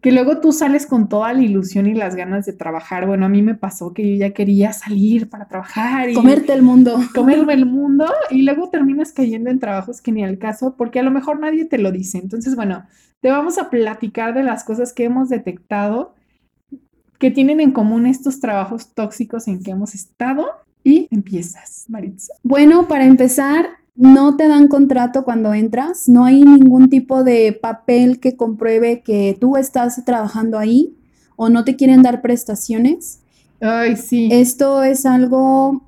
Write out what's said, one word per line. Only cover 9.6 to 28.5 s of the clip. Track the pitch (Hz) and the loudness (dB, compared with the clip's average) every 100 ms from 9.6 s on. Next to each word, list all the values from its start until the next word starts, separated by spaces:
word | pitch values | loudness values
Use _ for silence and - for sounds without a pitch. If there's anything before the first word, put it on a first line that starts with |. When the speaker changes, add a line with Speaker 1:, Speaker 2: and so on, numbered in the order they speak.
| 247 196 190 254 | -4 -8 -10 -12
Speaker 1:
que | - | -8
ni | 220 | -6
al | 196 190 | -6 -8
caso, | 220 214 262 254 | -10 -8 -10 -8
porque | 240 247 | -6 -4
a | |
lo | 262 | -2
mejor | 277 269 294 | -4 -4 -8
nadie | 311 311 320 | -4 -6 -4
te | 247 | -4
lo | 196 | -4
dice. | 185 185 180 | -6 -10 -12
Entonces, | 185 226 240 254 | -12 -10 -6 -6
bueno, | 208 180 - _ _ _ | -6 -8 -14 _ _ _
te | 262 | -2
vamos | 277 311 339 | -2 -4 -6
a | 339 | -4
platicar | 240 220 214 220 - 226 | -4 -4 -6 -10 -8 -6
de | 240 | -4
las | 269 220 | -4 -6
cosas | - 220 247 | -10 -8 -8
que | - | -6
hemos | 240 254 262 | -4 -2 -4
detectado | 240 - 175 _ 208 208 226 349 _ _ _ _ _ _ 269 _ _ _ _ | -6 -8 -14 _ -6 -4 -6 -10 _ _ _ _ _ _ -20 _ _ _ _
que | 262 | -2
tienen | 262 269 302 | 0 0 2
en | 294 | 0
común | 247 214 233 247 | 0 -2 0 0
estos | 262 285 262 | -2 -4 -6
trabajos | 233 202 190 226 - - | -6 -6 -6 -10 -12 -10
tóxicos | 214 - 226 226 220 | -10 -8 -10 -10 -10
en | 185 | -10
que | 185 | -8
hemos | 190 208 | -8 -10
estado. | 196 - _ 240 269 508 659 _ _ | -12 -20 _ -6 -6 -8 -10 _ _
Y | - 311 320 | 2 2 2
empiezas, | 220 196 185 170 - - - - | -6 -6 -10 -10 -16 -20 -20 -16
Maritza. | 220 190 - - - | -14 -14 -16 -20 -6
Speaker 2:
Bueno, | 247 277 294 339 339 | 0 6 6 6 2
para | 285 262 | 2 4
empezar, | 262 254 254 277 302 339 - _ | 6 4 0 -2 -2 -2 -8 _
no | - 254 269 277 285 | 4 6 8 6 2
te | 311 | 2
dan | 294 285 | 6 4
contrato | 285 277 254 240 269 | 6 2 2 0 -4
cuando | 262 226 214 | -4 -2 -2
entras, | 214 220 233 294 359 - | -2 -2 -4 -6 -6 4
no | 240 247 | 6 6
hay | 269 | 8
ningún | 285 285 262 254 262 | 8 10 8 8 6
tipo | 262 262 262 | 4 0 0
de | 254 240 220 | 2 2 0
papel | 208 226 226 - 240 247 254 | -2 -8 -8 0 2 2 2
que | 262 254 | -4 -2
compruebe | 226 | -6